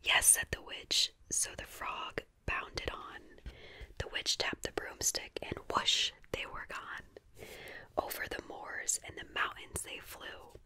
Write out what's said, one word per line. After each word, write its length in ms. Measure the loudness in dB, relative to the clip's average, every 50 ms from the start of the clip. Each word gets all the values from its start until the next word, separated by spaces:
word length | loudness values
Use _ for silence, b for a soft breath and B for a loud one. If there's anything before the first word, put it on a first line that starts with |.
Yes, 240 | 6 8 6 8 10
said 200 | 10 8 8 6 0
the 120 | -2 -4
witch. 500 | -4 -8 -8 -10 0 4 6 6 6 4 2 _ -6 0
So 200 | 2 2 2 0 -2
the 80 | -8 -10
frog 580 | -10 -8 -6 -4 -4 -4 -4 -6 -4 -4 -6 -6 _ _ _ _
bounded 440 | 0 0 0 -2 -4 -6 -2 -2 -2
on. 300 | -4 -4 -8 -10 -12 -12 -14 -16 -20 -12 -12 B B B B B B B B B B -8
The 100 | -8 -4
witch 300 | -4 -2 2 2 2 2
tapped 240 | 2 0 0 -2 -4
the 80 | -2
broomstick, 680 | -2 -2 -4 -4 -6 2 2 2 2 2 -4 -4 -8 -6
and 120 | -4 -4 -4 -6 -2 2
whoosh, 420 | 2 4 6 6 6 6 4 2 0 -4 -6 -4
they 140 | -4 -2 -2
were 200 | -4 -4 -6 -6 -6
gone. 800 | -6 -8 -6 -6 -8 -8 -10 -12 -18 -18 _ -18 B B B B B B B B B B B B B
Over 280 | -2 0 0 -4 -4 -4 -4
the 140 | -4 -6 -6 -8
moors 520 | -10 -8 -8 -6 -6 -4 0 0 0 0 -2
and 100 | -8 -10
the 160 | -10 -12 -6 0
mountains 480 | 2 2 2 0 -6 -12 -6 -6 -6
they 160 | -4 -4 -8 -10
flew. 580 | -10 -10 -10 -10 -10 -10 -10 -10 -14 -16 -16 -18 -18